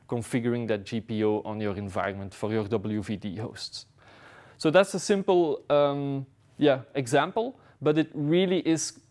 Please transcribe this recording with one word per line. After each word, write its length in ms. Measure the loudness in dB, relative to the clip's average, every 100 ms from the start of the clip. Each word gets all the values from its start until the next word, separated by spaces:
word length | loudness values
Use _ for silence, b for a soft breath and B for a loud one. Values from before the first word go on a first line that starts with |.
| -8
configuring 580 | -6 -2 -2 0 -2 -2
that 180 | -4 -4
G 160 | -8
P 200 | -4 0
O 180 | 0 0
on 160 | -4 -4
your 160 | -4 -4
environment 560 | -6 -4 -4 -4 -10
for 180 | -8 -4
your 140 | -2
W 380 | -2 -4 -2 -6
V 140 | -4 -6
D 200 | -6 -8
hosts. 480 | -10 -12 -14 -14 -18 _ B B B B B B
So 140 | 4
that's 240 | 6 4
a 40 | 0
simple, 640 | 0 0 4 4 4 -2 2
um, 560 | 4 4 0 -4 -6 -8 _ _ 2
yeah, 240 | 4 4 -2
example, 680 | -8 0 2 2 -2 -6 -8 b b
but 160 | 0 2
it 100 | 0
really 460 | -2 0 2 4 2
is, 380 | 2 0 -2 -10 _